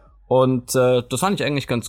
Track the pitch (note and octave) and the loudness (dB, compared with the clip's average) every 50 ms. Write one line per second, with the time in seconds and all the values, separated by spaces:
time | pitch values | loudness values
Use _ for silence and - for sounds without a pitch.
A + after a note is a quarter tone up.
0 | _ _ _ _ _ - B2+ B2+ C3 C3 C3 B2 B2 - - C3 B2+ B2+ B2+ B2 | _ _ _ _ _ 0 2 2 4 2 2 -2 -4 -4 0 2 2 2 2 0
1 | A#2+ - C3 A#2+ F3+ F#3+ G3+ D3 C3 C3+ D3 C#3 - - B2+ A#2 - | -2 -4 -6 -2 -2 -2 -2 -2 -2 -4 -4 -4 -4 -4 -4 -4 -4